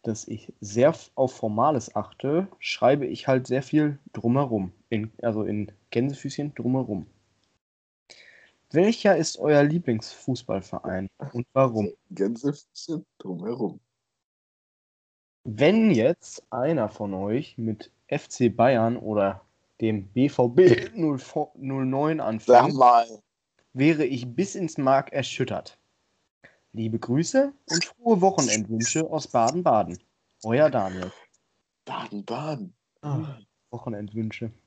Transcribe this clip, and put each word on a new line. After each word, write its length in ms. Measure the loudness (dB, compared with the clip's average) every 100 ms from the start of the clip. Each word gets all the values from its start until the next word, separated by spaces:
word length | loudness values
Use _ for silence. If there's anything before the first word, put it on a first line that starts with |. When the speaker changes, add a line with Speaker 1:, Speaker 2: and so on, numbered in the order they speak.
Speaker 1:
dass 220 | -8 -8 -10
ich 240 | -14 -14 _
sehr 280 | -8 2 2
f-, 220 | 2 -10 -2
auf 180 | -2 -2
Formales 580 | -4 0 0 0 -4 -8
achte, 500 | -8 -8 -2 -2 -2 -10
schreibe 460 | -10 2 2 2 -2
ich 220 | -6 0
halt 200 | 0 0
sehr 160 | -4
viel 360 | 0 0 0 -4 -12
drumherum. 580 | -4 0 0 0 -2 -4 _ _
In, 220 | -6 -6 -6
also 220 | -4 -4
in 260 | -4 -6 -8 _ _
Gänsefüßchen 680 | -2 -2 -4 -10 -8 -8 -6
drumherum. 520 | -2 -2 -2 -6 -10 _ _ _ _ _ _ _ _ _ _ -20 -20 _ _ _ _
„Welcher 460 | 2 4 4 2 4
ist 200 | 0 -2
euer 240 | 2 4
Lieblingsfußballverein 1500 | 4 2 -2 -4 -6 -12 -6 -6 -4 -6 -6 -10 -6 -6 -8 _ -10
und 120 | -8 -2
warum?“ 400 | 2 2 2 -4 -6 _
Speaker 2:
Gänsefüßchen 920 | -4 -4 -2 -4 -6 _ -18 -8 -10 -10 _
drumherum. 640 | -12 -10 -8 -6 -6 -8 _ _ _ _ _ _ _ _ _ _ _ _ _ _ _ _
Speaker 1:
Wenn 480 | -12 2 4 6 4
jetzt 540 | 4 2 0 -8 -20 _
einer 360 | -4 -2 -2 -4
von 260 | -6 -8
euch 440 | -6 -4 -4 -6 -8
mit 340 | -6 -8 -12 _ _
F 220 | -8 -8
C 180 | 0 0
Bayern 480 | 4 4 4 0 -2
oder 460 | -4 0 0 -2 _ _ _ _
dem 260 | -2 -2 -4
B 220 | 0 0
V 180 | 2 2
B 400 | 6 6 6 0 -4
null 220 | -4 -4
vo-, 340 | -8 -8 -8 -10
null 280 | -6 -4 -2
neun 340 | -2 -2 -2
Speaker 2:
Sag 80 | -4
Speaker 1:
anfängt, 480 | -4 6 8 8 6
Speaker 2:
mal. 320 | 8 8 4 -8 _ _ _ _ _
Speaker 1:
wäre 320 | 2 2 4 0
ich 280 | -2 -6
bis 220 | -4 -4 -4
ins 220 | -6 -2
Mark 340 | 2 2 2
erschüttert. 640 | -6 -6 -6 -4 -4 -10 _ _ _ _ _ _ _ -20 _ _
Liebe 240 | -8 -4 -4
Grüße 540 | -2 -2 2 0 0 -4 -8
und 160 | -6 -6
frohe 360 | _ 2 4
Wochenendwünsche 880 | 4 4 0 0 -2 -2 -2 -2 -2
aus 180 | -6 -2
Baden-Baden. 720 | 2 2 2 2 2 0 -8 _ _ _ _
Euer 260 | -2 4 4
Daniel. 420 | 2 -4 -6 -10 -14 -20 _ _ _ _ _ -12
Speaker 2:
Baden-Baden. 880 | -12 -10 -12 -8 -8 -6 -8 -10 _ _ _
Speaker 1:
Ah, 360 | -6 -6 -6 -14 _ _ _
Wochenendwünsche. 840 | -12 -10 -10 -8 -6 -8 -6 -12 -12